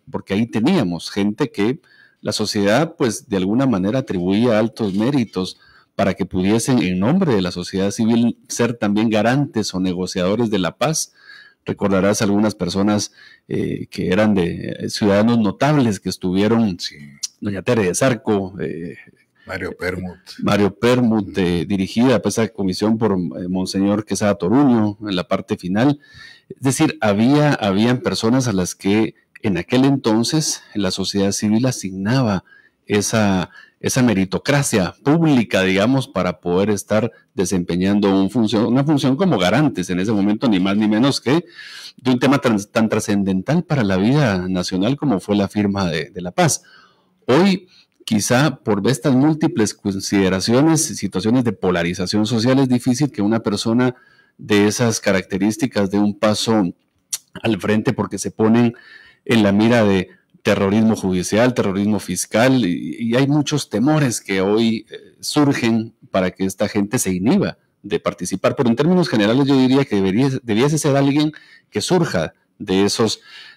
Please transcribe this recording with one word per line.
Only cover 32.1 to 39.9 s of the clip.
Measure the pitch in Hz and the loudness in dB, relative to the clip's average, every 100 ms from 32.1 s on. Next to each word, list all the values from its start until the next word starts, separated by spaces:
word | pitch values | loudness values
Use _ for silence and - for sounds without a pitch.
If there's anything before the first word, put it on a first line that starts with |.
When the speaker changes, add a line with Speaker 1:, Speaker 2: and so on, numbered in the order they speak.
| 135 113 92 _ - _ _ - | 0 2 -2 _ -20 _ _ -2
Speaker 1:
esa, | 104 98 113 104 92 85 - - - | 0 2 0 2 0 -2 -10 -20 -8
esa | 104 131 | -2 2
meritocracia | 123 95 95 90 - 139 135 107 87 - | 2 2 0 -4 0 0 0 0 -2 -2
pública, | 143 165 160 131 101 95 | 0 2 4 2 2 0
digamos, | 95 95 110 135 120 | 2 2 2 0 -2
para | 92 90 82 | -4 -4 -4
poder | 90 90 104 | -2 0 0
estar | 101 - 107 117 - _ - | -2 -2 -2 -2 -8 _ -4
desempeñando | 92 95 87 87 95 104 101 98 | -2 -2 -2 -2 0 2 2 2
un | 98 | 2
función, | 127 107 110 110 | 0 0 0 2
una | 127 | 2
función | 143 143 135 139 | 2 0 0 0
como | 196 110 | 2 2
garantes | 90 117 147 92 | 2 2 0 -2
en | 90 | -4